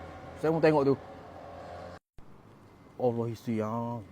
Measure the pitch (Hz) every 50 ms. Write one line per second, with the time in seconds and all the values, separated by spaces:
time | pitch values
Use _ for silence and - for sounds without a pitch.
0 | - - - - - - - - - 156 165 160 156 156 156 147 139 139 135 -
1 | - - - - - - - - - - - - - - - - - - - -
2 | - _ _ - - - - - - - - - - - - - - - - -
3 | 123 123 117 117 117 120 113 - - 120 113 107 107 107 113 117 117 117 120 117
4 | 98 87